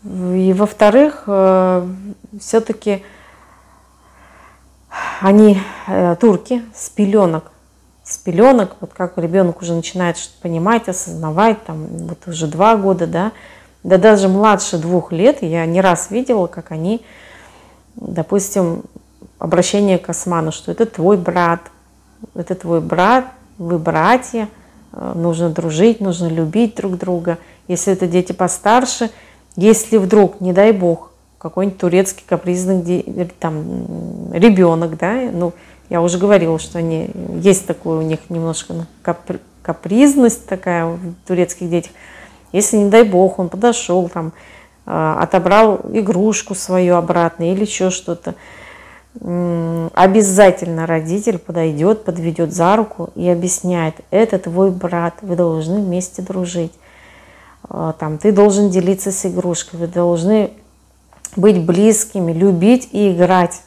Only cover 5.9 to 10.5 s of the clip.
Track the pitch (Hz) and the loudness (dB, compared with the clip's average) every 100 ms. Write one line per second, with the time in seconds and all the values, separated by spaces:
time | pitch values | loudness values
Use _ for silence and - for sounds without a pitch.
5.9 | 190 180 170 233 180 - 247 226 - - | -2 0 2 2 2 -2 -6 -6 -16 -14
6.9 | - 208 208 185 160 - _ _ _ _ | -2 0 2 2 0 -8 _ _ _ _
7.9 | _ - - - 170 240 254 190 - - | _ -16 -12 -6 4 6 6 2 -6 -18
8.9 | - 180 175 165 180 185 170 170 165 165 | -8 -8 -4 -2 2 0 -2 -6 -6 -6
9.9 | 185 175 165 - _ 180 | -4 -4 -4 -10 _ -6